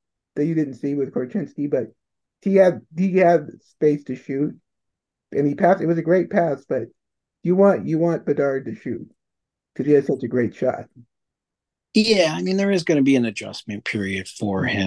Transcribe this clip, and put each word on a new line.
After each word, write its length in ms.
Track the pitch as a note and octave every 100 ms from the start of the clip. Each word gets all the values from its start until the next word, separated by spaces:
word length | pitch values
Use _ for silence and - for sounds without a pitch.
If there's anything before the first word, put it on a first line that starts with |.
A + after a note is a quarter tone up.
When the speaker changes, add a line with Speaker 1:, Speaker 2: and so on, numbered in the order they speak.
| _ _ _ -
Speaker 1:
that 100 | D3
you 100 | D#3+
didn't 200 | C#3+ B2+
see 200 | C#3+ C#3+
with 180 | C3
Korchinski, 560 | - B2+ G#3 C#3+ - C#3+
but 220 | C#3+ G#2+ _ _ _ _ _
he 140 | G3 G3
had, 260 | F#3 B2+ - D#3+
he 200 | F#3+ F#3
had 320 | F3 E3+ D3+ -
space 420 | _ _ D3+ C#3+ C#3+
to 100 | B2+
shoot, 420 | - C3+ D3+ - _ _ _ _ _ _ _
and 140 | - C#3+
he 80 |
passed. 280 | C#3+ E3+ D3
It 40 | E3
was 140 | E3+
a 20 |
great 300 | D#3+ F#3 F3
pass, 340 | G3+ E3+ C3+ _
but 180 | C3 A#2 _ _ _ _ _
you 120 | E3+ F#3
want, 300 | G3 D3+ F#2+
you 140 | D#3
want 260 | E3+ E3 -
Bedard 400 | C#3+ C#3 C3+ A#2
to 80 |
shoot 340 | - C#3 A2 - _ _ _ _ _ _ -
'cause 100 | C#3
he 60 |
has 160 | C#3+ C#3
such 160 | C3+
a 40 | A#2+
great 280 | B2+ A#2 -
shot. 340 | B2+ - A#2+ _ A#2 _ _ _ _ _ _ _ _
Speaker 2:
Yeah, 400 | - A3 G#3 D#3+
I 80 | E3
mean, 160 | F#3 F#3+
there 140 | G3
is 120 | G3
gonna 200 | E3 D3+
be 120 | C3+ C3+
an 100 | A#2
adjustment 580 | G#2 G2+ G2 - G2+ -
period 420 | G#2+ F#2+ F#2+ F#2
for 360 | - G#2 F#2+
Speaker 1:
Mm-hmm. 140 | F#2+ G2